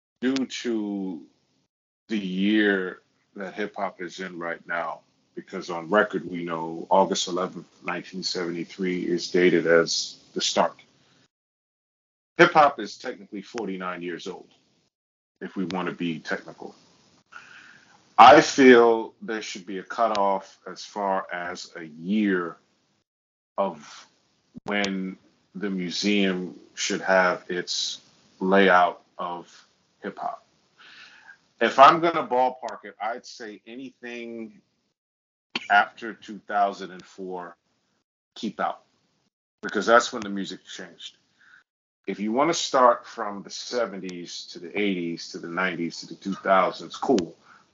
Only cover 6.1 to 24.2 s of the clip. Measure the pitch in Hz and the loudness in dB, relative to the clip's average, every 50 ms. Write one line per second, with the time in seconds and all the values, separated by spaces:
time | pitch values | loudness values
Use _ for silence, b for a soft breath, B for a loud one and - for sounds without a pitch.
6.1 | - 90 78 - 90 85 85 85 82 82 82 82 82 82 - - 90 95 98 82 | 0 -6 -6 -8 -8 -8 -8 -6 -6 -6 -8 -8 -10 -10 -2 2 4 4 4 4
7.1 | - - - 95 87 90 92 92 - 90 80 - _ _ - 87 90 87 80 - | 2 -2 -4 -4 -4 -4 -4 -4 -6 -10 -18 -18 _ _ -10 -8 -8 -8 -10 -10
8.1 | - 95 85 - - 92 87 85 85 85 82 - - - 95 90 90 90 87 82 | -12 -10 -8 -6 -6 -4 -4 -6 -6 -6 -8 -10 -8 -6 -4 -4 -2 -2 -2 -2
9.1 | 87 85 - - - 90 90 90 87 85 78 82 85 82 80 78 - - - - | -2 -2 -2 0 2 4 4 6 6 4 4 4 4 4 4 2 0 -4 -6 -8
10.1 | - - _ _ - 92 - - - - - 85 - - - _ _ _ _ _ | -10 -18 _ _ -8 -4 -4 -2 0 0 0 0 -2 -8 -20 _ _ _ _ _
11.1 | _ _ _ _ _ _ _ _ _ _ _ _ _ _ _ _ _ _ _ _ | _ _ _ _ _ _ _ _ _ _ _ _ _ _ _ _ _ _ _ _
12.1 | _ _ _ _ _ - 170 170 - 160 147 139 - - 104 98 - - - 127 | _ _ _ _ _ 6 6 8 8 6 6 6 4 0 -8 -10 -12 -12 -12 -12
13.1 | 127 - 101 - - 101 95 - - 120 107 95 95 92 92 90 90 85 85 87 | -12 -12 -14 -14 -12 -12 -12 -10 -8 -8 -6 -6 -6 -8 -8 -8 -8 -8 -8 -8
14.1 | 85 82 - 95 87 - - _ _ _ _ _ _ _ _ _ _ _ _ _ | -10 -10 -10 -12 -12 -12 -16 _ _ _ _ _ _ _ _ _ _ _ _ _
15.1 | _ _ _ _ _ _ 98 87 - 101 92 82 95 92 90 87 78 - 87 85 | _ _ _ _ _ _ -16 -10 -8 -6 -6 -4 -4 -4 -6 -6 -6 -6 -4 -6
16.1 | 80 78 - - 95 87 - 82 82 - - - - _ _ _ _ _ _ _ | -6 -6 -8 -8 -8 -8 -8 -12 -18 -16 -16 -18 -18 _ _ _ _ _ _ _
17.1 | _ _ _ _ - b b b b b b b b b b b b b b _ | _ _ _ _ -20 b b b b b b b b b b b b b b _
18.1 | _ - 113 123 143 - - - - - 135 127 123 117 120 117 113 113 110 - | _ 10 12 12 12 10 8 6 4 8 10 10 12 12 10 8 6 2 0 -6
19.1 | - _ 101 101 110 110 104 - - 107 87 - 98 92 90 - - - 117 110 | -12 _ -12 -10 -8 -8 -8 -10 -12 -12 -12 -10 -10 -10 -10 -8 -4 -2 0 0
20.1 | 113 101 98 101 98 95 95 - - _ - - 107 - - - - 104 101 98 | 0 2 0 2 0 -2 -4 -10 -20 _ -18 -16 -16 -16 -16 -12 -8 -4 -2 -2
21.1 | 95 95 95 - 87 87 87 87 90 87 - - - 87 85 80 76 80 82 92 | -2 -2 -4 -6 -8 -10 -8 -10 -10 -12 -14 -16 -16 -16 -16 -16 -16 -12 -6 -4
22.1 | 104 107 107 101 95 90 87 82 82 - _ _ _ _ _ _ _ _ _ _ | -2 0 2 2 0 0 -2 -6 -10 -14 _ _ _ _ _ _ _ _ _ _
23.1 | _ _ _ _ _ _ _ _ _ - 98 95 85 76 73 - - - - - | _ _ _ _ _ _ _ _ _ -4 -4 -4 -4 -8 -16 -20 -20 -20 -20 -20
24.1 | _ _ | _ _